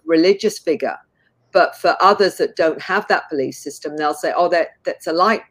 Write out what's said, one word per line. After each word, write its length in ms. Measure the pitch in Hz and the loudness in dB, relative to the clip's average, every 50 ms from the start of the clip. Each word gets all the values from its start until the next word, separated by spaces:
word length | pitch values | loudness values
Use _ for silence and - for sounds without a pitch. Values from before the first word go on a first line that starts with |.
| _ | _
religious 540 | 156 165 160 165 185 202 196 - 208 202 - | 0 2 4 4 4 4 2 0 -4 -4 -4
figure. 380 | - 175 156 120 139 113 - - - _ _ _ _ _ _ _ _ _ | -2 -2 -2 -2 -4 -6 -8 -10 -14 _ _ _ _ _ _ _ _ _
But 240 | - 190 165 - - | 2 2 2 2 0
for 200 | - - 175 160 - | -2 -2 -2 0 4
others 340 | 180 190 202 202 202 175 - - | 4 4 4 4 2 0 0 -2
that 180 | 160 - - - | -4 -2 0 0
don't 240 | 170 160 151 139 | 0 0 0 -4
have 260 | - - 185 202 - - | -6 -4 -4 -4 -2 -2
that 220 | 196 - - - | -2 -2 -2 -4
belief 260 | 160 143 131 - 139 | -6 -6 -4 -6 -8
system, 400 | - - 147 139 - - 151 147 | -12 -14 -16 -14 -12 -12 -10 -8
they'll 180 | 151 151 147 156 | -4 -4 -4 -4
say, 200 | - - 151 - | -4 -4 -4 -2
"Oh, 140 | - 175 170 | 0 0 2
that, 200 | 170 170 160 - - _ - | 2 0 -2 -2 -6 _ -8
that's 240 | 180 - - - 180 | -8 -8 -6 -6 -4
a 60 | 160 | -2
light 300 | 170 185 214 226 - - _ | 0 2 2 0 -2 -4 _